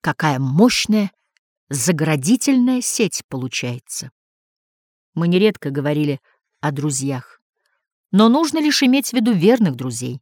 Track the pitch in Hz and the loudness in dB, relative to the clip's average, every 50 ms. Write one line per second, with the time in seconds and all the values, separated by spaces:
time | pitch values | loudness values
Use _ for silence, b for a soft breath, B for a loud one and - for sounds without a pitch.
0 | - 165 147 - 160 156 135 131 135 131 135 165 220 254 - - - - 214 214 | -4 -4 -4 -2 -2 -2 0 0 -2 0 2 4 4 4 2 0 -2 0 0 0
1 | 208 190 _ _ _ _ _ _ _ _ _ _ _ _ 135 135 113 180 180 143 | 0 -2 _ _ _ _ _ _ _ _ _ _ _ _ -6 -4 -2 -2 0 0
2 | 160 160 156 143 131 170 247 247 - 294 269 254 247 254 254 247 240 - - - | 0 0 0 0 2 0 0 2 2 0 2 2 2 2 0 -2 -4 -4 -2 -2
3 | 226 170 - - - _ 143 131 127 127 - - - 123 120 120 _ - - - | -2 -2 -4 -8 -12 _ -10 -8 -8 -8 -8 -6 -6 -6 -8 -10 _ -14 -14 -12
4 | 151 131 _ _ _ _ _ _ _ _ _ _ _ _ _ _ _ _ _ _ | -12 -14 _ _ _ _ _ _ _ _ _ _ _ _ _ _ _ _ _ _
5 | _ _ _ 160 165 170 175 180 208 214 208 - - 143 139 147 135 147 151 151 | _ _ _ -2 0 2 2 4 2 2 0 -2 -8 -6 -6 -4 -2 -2 0 0
6 | 151 147 135 127 _ _ _ _ _ _ _ _ - 151 143 143 143 151 139 127 | 0 -2 -2 -6 _ _ _ _ _ _ _ _ -6 -6 -4 -2 -4 -4 -4 -4
7 | 135 139 135 127 - - - _ _ _ _ _ _ _ _ _ _ _ _ _ | -4 -6 -6 -8 -10 -14 -20 _ _ _ _ _ _ _ _ _ _ _ _ _
8 | _ _ - 196 220 226 240 302 339 285 302 320 302 302 269 - 277 254 254 277 | _ _ 2 4 6 6 4 2 0 0 0 0 0 0 2 2 2 4 2 2
9 | - - - 254 220 247 226 175 156 208 247 247 220 160 127 117 123 131 117 117 | 0 0 -2 0 0 2 2 4 4 4 4 4 2 0 0 -2 -8 -8 -6 -6
10 | 123 127 123 139 | -8 -8 -10 -10